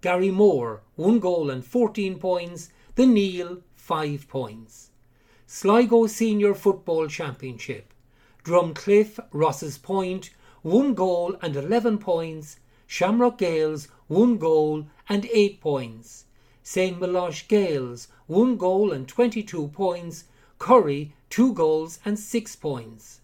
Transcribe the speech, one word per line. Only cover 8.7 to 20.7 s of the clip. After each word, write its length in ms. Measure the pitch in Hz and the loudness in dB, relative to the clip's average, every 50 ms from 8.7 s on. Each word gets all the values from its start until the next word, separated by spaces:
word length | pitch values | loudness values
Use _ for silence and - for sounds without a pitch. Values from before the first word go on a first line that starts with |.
| 151 - - 202 202 208 214 214 - - - _ | -6 -8 0 2 4 4 4 2 -4 -18 -18 _
Ross's 460 | - 147 156 156 147 - - 151 143 - | -4 0 0 0 0 -2 -10 -12 -12 -14
Point, 540 | - - 196 196 190 185 185 190 190 - _ _ _ _ _ _ _ | -8 -4 -4 -2 -2 -4 -6 -8 -10 -16 _ _ _ _ _ _ _
one 300 | 160 175 233 277 285 240 | 2 2 4 4 2 0
goal 440 | 185 185 185 180 175 175 175 196 - | 0 0 0 0 0 -2 -4 -6 -6
and 140 | - 165 143 | -6 -6 -6
eleven 420 | 143 139 160 220 240 220 240 214 208 | -6 -4 -2 -2 0 0 0 -2 -2
points. 600 | - - 180 165 165 165 160 156 151 151 - _ _ _ _ _ _ _ | -2 -2 -2 -2 -2 -6 -10 -14 -16 -18 -20 _ _ _ _ _ _ _
Shamrock 500 | - - 180 185 214 233 247 247 240 - | -4 -2 0 0 2 2 2 2 2 0
Gales, 500 | 202 175 165 160 156 156 156 147 147 - _ _ _ _ | -2 -2 0 0 0 -2 -2 -6 -10 -16 _ _ _ _
one 300 | 151 180 226 247 240 202 | 2 4 4 4 4 0
goal 500 | 160 165 160 156 151 151 151 156 151 151 _ _ _ - | 0 2 2 2 2 2 -2 -4 -8 -12 _ _ _ -4
and 180 | 202 202 202 240 | -4 -4 -2 0
eight 300 | 233 214 208 202 202 - | 2 4 4 2 0 -4
points. 640 | _ 156 143 135 123 117 113 113 117 - - - _ _ _ _ _ _ _ _ | _ -4 -4 -2 -4 -8 -14 -18 -20 -20 -20 -20 _ _ _ _ _ _ _ _
Saint 380 | _ - - 185 185 185 180 175 | _ -8 -2 -2 -2 -2 -2 -4
Melosh 480 | 185 180 180 180 180 175 160 156 - _ | -4 -2 -2 -2 -2 -2 -6 -10 -2 _
Gales, 640 | 214 208 196 180 156 139 127 120 120 120 - _ _ _ _ _ | 2 2 2 2 -2 -4 -4 -6 -10 -14 -18 _ _ _ _ _
one 300 | 156 185 233 254 247 196 | 2 2 2 2 2 0
goal 340 | 180 180 185 190 214 202 | 0 0 2 2 2 0
and 160 | 165 135 131 131 | 0 -4 -10 -10
twenty-two 640 | - - 240 240 220 233 208 - - 170 147 143 | 0 0 0 0 0 -4 -10 -8 -8 -8 -8 -8
points. 560 | 147 - 196 185 175 175 175 170 151 - - _ _ _ _ _ _ _ | -6 -4 -2 -2 -2 -4 -10 -14 -16 -16 -20 _ _ _ _ _ _ _
Curry, 540 | - - | 0 4